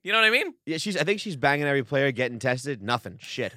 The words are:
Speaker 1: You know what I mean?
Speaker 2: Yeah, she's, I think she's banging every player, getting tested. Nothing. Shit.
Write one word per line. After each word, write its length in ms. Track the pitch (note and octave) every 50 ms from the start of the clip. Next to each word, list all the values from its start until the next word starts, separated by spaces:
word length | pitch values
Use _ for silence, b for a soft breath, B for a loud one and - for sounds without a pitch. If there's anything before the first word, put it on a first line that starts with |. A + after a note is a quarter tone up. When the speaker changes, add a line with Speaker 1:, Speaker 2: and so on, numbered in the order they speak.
| -
Speaker 1:
You 100 | F#3 G#3+
know 60 | A3+
what 80 | A3
I 20 | A3
mean? 240 | A#3 C#4 G#4 F4 - _ _
Speaker 2:
Yeah, 120 | D3 D#3+
she's, 180 | D#3 - G#3 F3+
I 80 | D3 D#3
think 160 | F#3 G#3+ G3+
she's 160 | - G#3+ D#3+
banging 300 | B2 C#3+ C#3 C#3+ D3 D3
every 180 | C#3+ C#3 C#3 B2
player, 280 | - D3 C3+ C#3 C#3 B2
getting 260 | B2 B2+ A#2+ A#2+ G#2+
tested. 420 | B2+ C3 B2+ B2+ B2 C#3+ C3+ G2+
Nothing. 360 | G2 A2+ A#2+ A#2+ - F#2+ E2+ -
Shit. 320 | - - - C3 A2+ F#2+ -